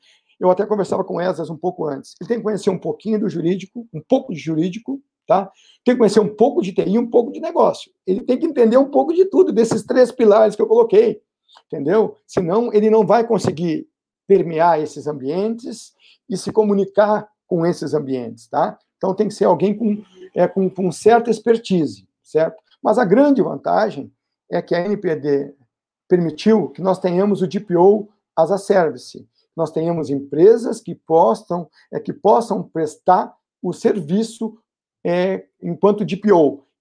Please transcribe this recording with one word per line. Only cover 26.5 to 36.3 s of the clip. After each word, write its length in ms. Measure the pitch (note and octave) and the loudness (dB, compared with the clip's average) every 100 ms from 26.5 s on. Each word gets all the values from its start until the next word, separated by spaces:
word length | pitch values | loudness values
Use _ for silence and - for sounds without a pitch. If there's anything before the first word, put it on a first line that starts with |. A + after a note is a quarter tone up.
| A3 C#3+ | 2 0
que 120 | - | -4
nós 180 | F#3 F3+ | -2 -2
tenhamos 420 | F3+ F3 G#3 G3 | 0 0 0 0
o 60 | F3+ | -2
D 120 | F#3 | -4
P 180 | G3+ F3 | -2 4
O 320 | F#3+ G#3 - _ _ - | 6 4 -2 _ _ -2
as 160 | D#3+ | 0
a 60 | F#3+ | 0
service, 680 | F#3+ F#3+ D#3+ B2 - - - _ _ - | 0 2 2 -4 -14 -20 -20 _ _ -8
nós 160 | D#3 | -6
tenhamos 380 | D#3+ E3 E3+ C#3 | -4 -4 -4 -4
empresas 720 | C#3 C#3 D3 F#3+ A#3 A#3 A3+ | -6 -6 4 6 6 0 -8
que 120 | - | -10
possam, 760 | D3 - E3 G#3 G#3+ - F3 E3 _ _ | -16 -2 2 2 0 -6 -10 -10 _ _
é, 100 | D3+ | -12
que 120 | - | -10
possam 500 | - G3 A#3 A3 F#3+ | -4 2 2 0 -6
prestar 720 | - E3 D#3 - - F#3 A#3+ _ _ _ | -6 -6 -6 -4 0 0 0 _ _ _
o 100 | F#3 | -8
serviço, 840 | - A3+ G#3+ D3 G3 A3 - A3+ - _ _ _ _ E3+ | -4 -2 -2 -2 -4 -4 -8 -12 -12 _ _ _ _ -4
é, 400 | F3 F#3+ F#3+ - _ | -2 -2 -4 -10 _
enquanto 400 | F3 E3+ G3+ G#3 | -10 -2 0 0
D 140 | E3+ F3+ | -4 -4
P 140 | G#3+ | 2